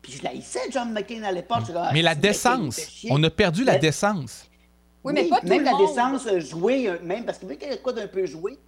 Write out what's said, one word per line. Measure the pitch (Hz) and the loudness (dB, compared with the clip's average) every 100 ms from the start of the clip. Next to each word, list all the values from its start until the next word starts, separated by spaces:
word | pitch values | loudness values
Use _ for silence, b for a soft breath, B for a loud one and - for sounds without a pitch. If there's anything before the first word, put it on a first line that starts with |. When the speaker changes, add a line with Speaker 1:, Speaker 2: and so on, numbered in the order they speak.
Speaker 1:
puis | - | -18
je | 135 | -8
l'haïssais, | - 254 - - 508 | -8 -8 -10 -8 -4
John | 262 233 | -4 -4
McCain, | 214 202 226 | -6 -8 -8
à | 208 | -6
l'époque. | 180 175 233 | -6 -2 -4
Speaker 2:
Ouais. | |
Speaker 1:
Je | - | -2
disais, « | 170 | -4
Ah, | 170 | 0
Speaker 2:
Mais | 147 | 2
la | 165 | 2
Speaker 1:
ce | 160 | 4
mec, | |
il | 190 | 2
me | 208 247 254 156 | 4 2 2 -2
fait | 110 | -6
Speaker 2:
décence, | - | -10
Speaker 1:
chier. » | - 226 | -10 0
Speaker 2:
on | 139 | 2
a | 160 | 2
perdu | - 196 165 | 4 2 4
la | 262 | 4
Speaker 1:
Mais | 190 | 4
Speaker 2:
décence. | 156 - 202 196 123 - - _ _ _ _ _ | 4 2 0 -2 -8 -14 -20 _ _ _ _ _
Speaker 3:
Oui, | 262 | -2
mais | 294 | 0
Speaker 1:
Oui, | 339 | 2
Speaker 3:
pas | 339 | 2
tout | - | 4
Speaker 1:
même | - | 2
Speaker 3:
le | |
Speaker 1:
la | 277 | 4
Speaker 3:
monde. | 226 202 | 4 4
Speaker 1:
décence, | 269 254 269 226 | 4 0 0 0
euh, | 185 | -2
jouée, | 151 165 196 269 240 | -2 -2 2 2 0
euh, | 170 | -4
même, | 175 214 | -6 -6
parce | 214 190 | -6 -8
que | 190 | -12
même | 285 | -12
quand | 294 | -8
il | |
y | |
a | 233 | -6
quoi | 254 | -6
d'un | 226 202 | -6 -6
peu | 185 185 | -4 -4
joué | 160 196 277 | -4 -10 -10